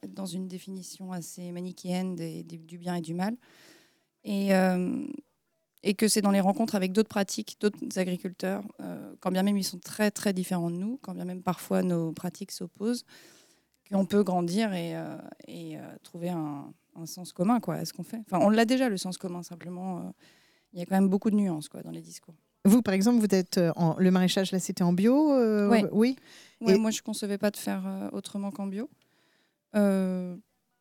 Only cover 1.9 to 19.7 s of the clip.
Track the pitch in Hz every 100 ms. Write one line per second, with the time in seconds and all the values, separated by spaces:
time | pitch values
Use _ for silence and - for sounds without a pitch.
1.9 | 180 185 175 165 160 165 170 160 175 175
2.9 | 175 160 170 196 240 _ _ - - _
3.9 | _ _ _ - 196 196 190 185 180 180
4.9 | - - - - _ _ _ _ _ 196
5.9 | 196 220 214 202 196 190 196 226 208 185
6.9 | 190 214 214 196 - 214 - 208 - -
7.9 | - 185 180 185 180 190 196 202 - 185
8.9 | 175 - - 185 180 196 202 190 180 -
9.9 | - 208 - 214 185 180 180 170 175 202
10.9 | 262 - 180 180 180 180 175 - 190 180
11.9 | 170 165 156 180 - 196 - 180 - 214
12.9 | 240 - - - - _ _ _ _ -
13.9 | 196 190 202 202 180 170 196 220 180 170
14.9 | 165 160 - - - - 170 160 151 87
15.9 | - - 170 175 175 151 143 143 - _
16.9 | - 165 - 175 - 185 240 - 156 170
17.9 | - 170 226 214 180 202 214 226 254 262
18.9 | 190 185 175 190 175 170 170 170